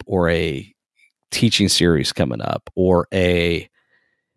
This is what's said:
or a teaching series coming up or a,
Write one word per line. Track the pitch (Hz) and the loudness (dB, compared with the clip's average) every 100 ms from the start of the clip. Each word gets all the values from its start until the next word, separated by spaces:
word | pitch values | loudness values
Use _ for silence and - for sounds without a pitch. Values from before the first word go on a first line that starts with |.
| - | -4
or | 95 85 | 0 0
a | 85 82 67 - _ _ _ _ _ _ | 0 -2 -6 -10 _ _ _ _ _ _
teaching | - 117 - 98 | -2 0 2 0
series | - 87 78 - | 2 2 2 0
coming | - 67 57 | -4 -4 -4
up | - - - | -6 -8 -6
or | - 92 87 - | -2 2 2 0
a, | 95 90 87 85 82 - _ _ _ _ _ _ | 0 0 0 0 -4 -8 _ _ _ _ _ _